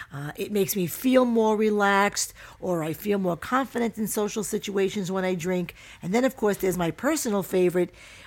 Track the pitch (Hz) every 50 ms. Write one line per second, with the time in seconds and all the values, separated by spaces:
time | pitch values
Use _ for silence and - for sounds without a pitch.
0 | - - - 139 143 147 - - 196 - 208 202 190 - - 208 175 160 - -
1 | - 262 254 254 254 240 233 226 220 220 214 208 220 220 208 208 202 202 202 196
2 | 202 202 - - - - - - - - - - - 185 180 165 156 160 156 -
3 | - 208 202 202 190 180 170 160 - - 247 262 269 - - 240 233 226 180 214
4 | 220 202 - 226 208 202 - 226 202 - - 202 - - 190 196 196 185 - 208
5 | 185 170 190 190 185 185 185 175 151 185 185 180 175 - - - - - - -
6 | - 170 190 240 254 262 254 - 220 208 196 - - 190 170 180 175 165 160 -
7 | - 277 320 285 - 240 202 202 175 - - 185 180 175 165 185 175 175 - -
8 | - - - - -